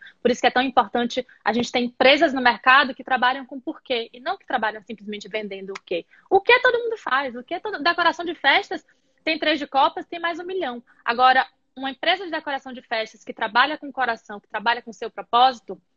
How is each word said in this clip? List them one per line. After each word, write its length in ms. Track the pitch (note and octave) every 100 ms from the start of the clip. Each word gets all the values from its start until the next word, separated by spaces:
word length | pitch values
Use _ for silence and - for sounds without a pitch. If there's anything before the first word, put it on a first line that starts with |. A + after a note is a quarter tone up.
| - _
Por 100 | B3
isso 80 | B3
que 80 | A#3+
é 40 |
tão 100 | B3+
importante 640 | C4+ A#3+ A3 B3 A#3+ B3+ - _
a 80 | -
gente 180 | A3+ A#3
ter 100 | B3+
empresas 540 | A#3+ - C4 C#4+ D#4
no 60 | C4
mercado 560 | B3 A3 C4 C4+ C4+ C4
que 80 |
trabalham 420 | B3+ B3+ B3 C#4 B3+
com 140 | C#4
porquê 500 | D#4+ - - A#3+ A3+
e 80 | B3
não 160 | D4 G4
que 100 | -
trabalham 340 | B3+ G#3+ G#3+
simplesmente 440 | G3 G#3+ G#3 G#3 G3+
vendendo 440 | A3 G#3 G3 F#3+
o 100 | F#3+ -
quê. 200 | E3+ - _ -
O 100 | G4
quê 180 | - B4
todo 180 | B4 A#4
mundo 160 | A#4 A4
faz, 380 | - C4 C4+ A#3+
o 80 |
quê 160 | - F#4
todo... 240 | G#4+ G4+
decoração 400 | E4+ F4 E4+ D#4+
de 100 | F4
festas, 520 | D#4+ C#4 E4+ - G4 _ _ _ _ D#4
tem 120 | D#4+
Três 220 | D#4 D4+
de 80 | C#4+
Copas, 380 | C4+ C#4+ F#4 -
tem 140 | E4+
mais 180 | E4+ E4
um 60 | F4
milhão. 360 | F#4+ C#4 A#3+ - _
Agora, 420 | - A#3 B3+ C4 - _ _ -
uma 160 | C4+
empresa 320 | C4 D#4+ F#4
de 80 | F#4
decoração 400 | D#4+ D4+ C4+ C4
de 100 | B3
festas 440 | - A3 A3 - -
que 80 |
trabalha 440 | - A3 A#3 C4+ D4+
com 120 | C#4+
o 20 |
coração, 480 | C4 A#3+ A3+ - G#3
que 80 | _
trabalha 340 | G#3+ A3+ A#3
com 100 | A#3
o 20 |
seu 180 | - A3+
propósito, 640 | - F#3 A#3+ C4 A#3 - F#3 _